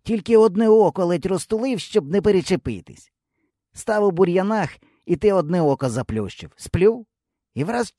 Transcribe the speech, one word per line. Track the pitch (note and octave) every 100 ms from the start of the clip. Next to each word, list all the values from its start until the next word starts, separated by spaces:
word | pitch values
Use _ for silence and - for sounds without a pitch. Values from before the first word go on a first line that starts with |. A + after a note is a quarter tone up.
Тільки | - A3 G3+ A3
одне | A3 F3+ A3
око | A3 F#3 E3 F3
ледь | F3 B2+
розтулив, | F3+ - A3 C4 G#3+
щоб | - G#3+ C#3+
не | G3
перечепитись. | G#3 F#3+ - F3+ - G2 - - _ _ _ _ _ _ _
Став | - - G#3+
у | G3+
бур'янах | E3+ F#3 F3+ G3 G#3+ E3 - _ _ -
і | E3+
те | G#3+
одне | F#3+ D3+ F3+
око | D3+ C3+ C3
заплющив. | A2+ A#2+ A2 G2 - - -
Сплю | - E3+ G3+ A#3+ A3 _ _ _ _
і | A#2+
враз | D#3+ A#3+ A#3